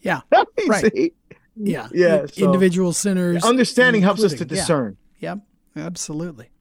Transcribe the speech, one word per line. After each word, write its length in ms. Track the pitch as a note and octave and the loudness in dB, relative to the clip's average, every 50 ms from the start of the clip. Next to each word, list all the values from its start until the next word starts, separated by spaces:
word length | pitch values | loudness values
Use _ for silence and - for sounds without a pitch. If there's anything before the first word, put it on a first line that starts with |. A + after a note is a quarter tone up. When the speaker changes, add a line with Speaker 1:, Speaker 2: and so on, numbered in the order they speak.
Speaker 1:
Yeah. 200 | _ F#3+ E3+ C3+ - | _ -4 -4 -4 -2
Speaker 2:
<laughs> 40 | _ D4 F4+ B4 - _ | _ 2 2 2 2 _
You 100 | - A4 | -4 0
Speaker 1:
Right. 260 | D#4+ A3 F#3+ F#3 A3 - | 0 0 2 2 0 0
Speaker 2:
see? 180 | G3 - E4+ _ _ _ _ - _ _ _ _ | 0 -2 -2 _ _ _ _ -20 _ _ _ _
Speaker 1:
Yeah. 320 | A3+ G#3+ G3+ E3+ C#3 B2+ - - | -8 -6 -6 -4 -6 -8 -8 -2
Speaker 2:
Yeah, 280 | E3+ F3+ E3+ E3 - - | 2 2 4 4 2 0
Speaker 1:
In-, 60 | C#3+ | -4
Speaker 2:
so 160 | - - F#3+ | -4 0 0
Speaker 1:
individual 460 | F#3 F#3 F#3 F#3+ F#3 E3+ F#3 F#3 F3 D#3+ | 2 4 4 2 2 2 2 0 0 -2
sinners, 520 | - - G3+ F#3+ F#3 F3+ F3 F3 E3+ E3+ | -2 -2 -2 0 0 0 0 -2 0 2
Speaker 2:
understanding 560 | A3+ A#3+ C4 B3 - - - B3 B3+ A#3 G#3+ | 2 2 2 2 0 2 2 2 4 4 4
helps 220 | F3+ G3 G3+ F#3 A3 | 4 2 2 2 0
us 100 | G3 D3+ | 0 0
to 40 | |
Speaker 1:
including, 200 | C3 E3+ C3+ F3+ | -2 -8 -6 -4
yeah. 60 | F#3+ F3 | -4 0
Speaker 2:
discern. 340 | - E3 D3 B2+ G#2+ F#2+ _ _ _ _ _ | 0 0 0 0 -4 -8 _ _ _ _ _
Speaker 1:
Yep, 200 | - E3 F3 G#3 _ _ _ _ _ _ _ | -10 -10 -10 -10 _ _ _ _ _ _ _
absolutely. 760 | D3+ D3+ E3+ F3+ - - - D#3 D3+ E3+ F3+ D#3 A2+ A#2 _ _ _ | -12 -12 -12 -10 -12 -12 -10 -8 -8 -10 -10 -12 -16 -20 _ _ _